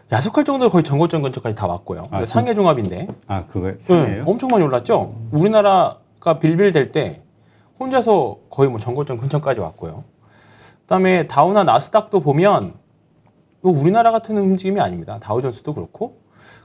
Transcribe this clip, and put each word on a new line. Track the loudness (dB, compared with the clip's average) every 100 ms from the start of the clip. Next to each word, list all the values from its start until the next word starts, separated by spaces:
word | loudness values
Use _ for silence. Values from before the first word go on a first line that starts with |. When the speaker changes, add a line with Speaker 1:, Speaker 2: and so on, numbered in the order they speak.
| _
Speaker 1:
야속할 | -2 0 0
정도로 | 0 2 2
거의 | 2
전고점 | 2 0 0 0
근처까지 | -4 -6 -8 -4
다 | -6
왔고요. | -6 -8 -12 -8
Speaker 2:
아, | -6
Speaker 1:
상해 | -2 -2 0
Speaker 2:
진-, |
Speaker 1:
종합인데. | 2 2 2 -2 -6 -10 -12 -6
Speaker 2:
아, | -6 -6
그거요? | -6 -6
Speaker 1:
네, | -6
Speaker 2:
상해요? | 2 2 2 -2
Speaker 1:
엄청 | -2 -2 0
많이 | 2
올랐죠. | 2 0 0 -2 -2 -10 -4
우리나라가 | 0 4 4 4 4 2 -4 _ _ -2 0
빌빌 | 0 2 4
될 | 2 0
때 | -2 -4 -8 _ _ _ _ _ _
혼자서 | -2 0 2 2 0 -6 _
거의 | 0 2
뭐 | 0
전고점 | -6 -6 -6 -6
근처까지 | -4 -2 -2 -4
왔고요. | -6 -10 -14 -14 -18 _ _ _ _ -20 -20 _
그다음에 | _ 0 2 2 0
다우나 | 2 4 4
나스닥도 | 4 2 2 -2 0 0
보면 | 2 2 2 2 -2 -12 _ _ _ _ _ _ _ _
뭐 | 0 2
우리나라 | 2 4 2
같은 | 0 -2 0
움직임이 | 0 0 0 -2
아닙니다. | -2 -4 -10 -12
다우존스도 | -4 -4 -4 -6 -8
그렇고. | -8 -10 -10 -12 -12 _ _ -20 -20